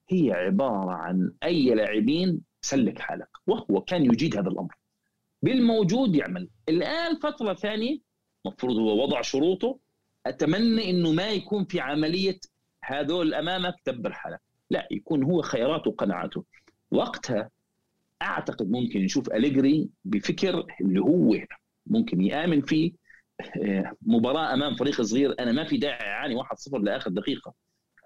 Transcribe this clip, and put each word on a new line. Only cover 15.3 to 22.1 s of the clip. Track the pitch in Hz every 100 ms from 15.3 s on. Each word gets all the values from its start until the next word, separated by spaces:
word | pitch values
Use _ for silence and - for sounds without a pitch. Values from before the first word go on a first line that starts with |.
| 175
خياراته | - 123 123 160 113
وقناعاته. | - 98 87 85 180 - _ _ _ _
وقتها | - 226 - - 107 113 _ _ _ _ _ _ -
أعتقد | 202 180 - - 95
ممكن | 123 120 101
نشوف | 95 139 -
أليجري | 110 143 135 135 156 135 - 95
بفكر | 104 - 175 190 175 - -
اللي | 98 185
هو | 143 175 139 98 - - _ _ -
ممكن | 110 -